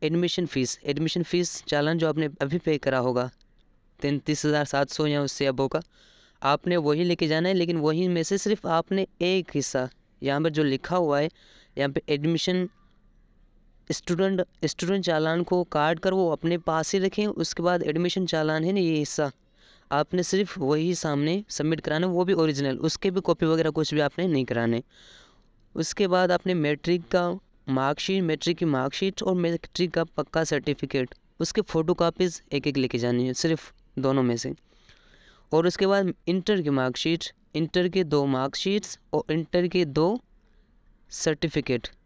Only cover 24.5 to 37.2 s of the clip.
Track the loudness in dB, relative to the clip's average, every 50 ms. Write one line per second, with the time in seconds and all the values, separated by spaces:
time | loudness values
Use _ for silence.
24.5 | 0 0 2 2 0 0 -2 _ _ -20 -20 -20 -20 -20 -20 _ _ _ _ _
25.5 | _ _ _ _ -6 -6 -4 -4 0 0 2 2 4 4 4 4 2 2 2 0
26.5 | 0 2 2 0 0 -2 0 0 0 0 0 0 0 0 2 0 -4 -6 _ _
27.5 | _ _ _ -2 0 0 2 0 0 -2 -2 -2 0 0 0 0 -2 -2 0 -2
28.5 | 0 0 2 2 2 2 0 -2 -2 -2 -2 -2 -2 -2 -2 0 0 2 0 0
29.5 | -2 -2 -6 -8 -2 -2 -2 0 0 -2 -2 -2 -4 -6 -6 -2 -2 -2 -2 0
30.5 | -2 -2 0 -2 -2 -2 -4 -4 -2 -2 -2 -2 -6 _ _ _ _ -6 -4 -2
31.5 | -2 -2 -4 0 0 0 2 2 2 2 2 0 2 0 -2 -2 -2 -6 _ -6
32.5 | -6 -2 -2 0 0 2 0 0 0 0 0 2 2 2 0 0 -2 0 0 0
33.5 | 0 0 -4 -14 -20 _ _ _ -8 -2 0 2 2 4 2 2 0 -2 -4 -8
34.5 | -10 -10 _ _ _ _ _ -20 -20 _ _ -20 -20 -20 -20 -20 -20 _ _ 0
35.5 | 2 4 4 2 2 2 2 2 4 2 2 0 -2 _ -4 -2 -2 0 2 0
36.5 | 0 2 2 0 2 2 0 0 -2 -2 -2 -2 -2 -2